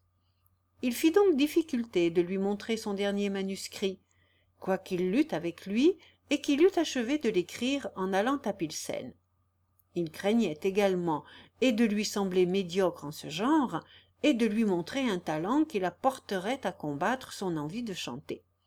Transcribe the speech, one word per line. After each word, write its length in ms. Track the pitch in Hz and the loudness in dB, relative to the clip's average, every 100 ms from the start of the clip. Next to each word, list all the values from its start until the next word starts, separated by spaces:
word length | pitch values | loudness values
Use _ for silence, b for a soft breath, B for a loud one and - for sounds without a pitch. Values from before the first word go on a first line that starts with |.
| _ _ _ _ _ _ _ _ | _ _ _ _ _ _ _ _
Il 140 | 254 240 | -4 2
fit 160 | 320 | 4
donc 260 | 330 403 277 | 6 6 4
difficulté 720 | 294 339 311 247 233 185 170 | 2 2 0 -4 -2 2 2
de 120 | 170 | 2
lui 160 | 175 196 | 0 0
montrer 360 | 196 202 - 226 | -2 -2 -2 -4
son 200 | 220 196 | -2 -2
dernier 340 | 202 202 202 | -2 0 -2
manuscrit, 680 | 196 190 196 - - 196 190 _ _ _ _ _ _ | -2 -4 -6 -10 -4 -4 -4 _ _ _ _ _ _
quoiqu'il 520 | - 190 190 180 185 | -4 -4 -2 -2 0
l'eût 160 | 220 302 | 0 0
avec 360 | 165 170 - - | -2 -6 -8 -4
lui 300 | 208 294 392 B B _ | 2 4 2 B B _
et 100 | 294 | -2
qu'il 200 | - 277 | 0 4
eût 140 | 359 370 | 4 4
achevé 420 | 311 269 233 294 | 0 -2 -2 0
de 100 | 240 | 2
l'écrire 600 | 180 170 - 247 277 208 - | 0 -2 -4 -2 -2 -4 -6
en 160 | 190 | -2
allant 300 | 190 220 277 | 0 2 0
à 100 | 233 | -2
Pilsen. 600 | 196 160 - - - 127 - _ _ _ _ _ _ _ | -4 -6 -6 -8 -8 -8 -16 _ _ _ _ _ _ _
Il 160 | - 170 | -6 -6
craignait 500 | - 196 233 208 151 | -2 0 2 2 0
également 600 | 196 190 202 180 170 147 B B B _ | -2 2 2 2 0 -2 B B B _
et 100 | 247 | 2
de 140 | 214 233 | 4 4
lui 180 | 208 | 2
sembler 440 | 208 214 196 185 180 | -2 -2 0 2 4
médiocre 580 | 190 180 180 185 170 147 | 2 0 0 0 0 -10
en 60 | |
ce 180 | 151 147 | -12 -10
genre, 520 | 156 233 311 240 165 b b b _ 294 | -4 2 2 2 -4 b b b _ 2
et 80 | |
de 120 | 247 226 | 2 2
lui 180 | 208 | 2
montrer 380 | 220 175 170 269 254 | 2 2 -2 -2 0
un 100 | 185 | -2
talent 460 | - 156 175 277 311 | -2 -4 0 0 2
qui 140 | 208 | 0
la 100 | 180 | -2
porterait 760 | 180 262 262 - 196 185 262 202 | 0 -2 -2 -6 -6 -4 -4 -4
à 60 | |
combattre 640 | - 151 143 180 254 - | -6 -6 -2 0 -2 -6
son 240 | - 196 160 | -6 -4 -4
envie 260 | 147 208 | -4 -6
de 100 | 233 | -8
chanter. 480 | 180 - 123 - 107 _ _ | -8 -8 -10 -10 -12 _ _